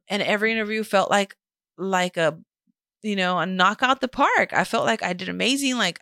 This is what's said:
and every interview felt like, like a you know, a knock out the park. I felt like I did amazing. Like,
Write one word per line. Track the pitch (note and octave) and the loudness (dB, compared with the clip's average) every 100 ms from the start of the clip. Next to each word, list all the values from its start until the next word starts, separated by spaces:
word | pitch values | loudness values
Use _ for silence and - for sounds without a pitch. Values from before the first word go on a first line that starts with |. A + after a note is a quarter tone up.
| - | -6
and | G3 | -4
every | E3+ G3+ A3 | 0 0 0
interview | A3+ G#3+ A3 | -2 -2 -4
felt | G#3+ G3 - | 0 0 2
like, | G3+ G3 - _ _ _ - | 0 0 -8 _ _ _ -10
like | F#3+ F#3 F3+ F3 | -2 0 0 0
a | D#3+ D#3+ - _ _ _ _ _ | 0 -2 -16 _ _ _ _ _
you | G#3+ G3 | -6 -2
know, | F3+ F3+ | 0 0
a | E3+ | -2
knock | F#3 F#3 A3 | 2 2 2
out | B3+ C4 | 0 0
the | B3 | -2
park. | - D#4+ A#4 - | 0 2 2 0
I | - | 0
felt | F#3+ A3+ A#3 | 0 0 0
like | A3 | 0
I | F3+ | -2
did | F3+ F#3 | -6 -6
amazing. | F3+ G3+ C#4 C#4 B3 | -2 0 0 0 0
Like, | F#3+ F3 | -2 -2